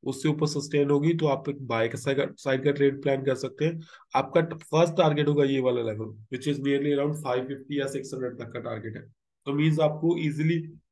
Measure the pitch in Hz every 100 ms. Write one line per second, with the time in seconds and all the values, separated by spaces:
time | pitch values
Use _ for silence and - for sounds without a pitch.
0 | - 131 156 151 156 151 139 147 143 143
1 | 151 165 156 135 - 139 131 113 113 113
2 | 143 139 139 - 143 131 139 139 139 139
3 | 143 135 135 131 135 - 156 165 160 -
4 | _ 131 139 175 165 160 - 156 170 160
5 | 160 147 147 147 135 135 127 123 113 107
6 | 110 107 110 127 139 139 139 139 143 143
7 | 147 151 - 127 131 135 - 143 139 135
8 | - 127 127 120 113 120 120 110 113 110
9 | - _ _ _ - 143 156 156 151 151
10 | 160 170 156 147 156 170 165 - _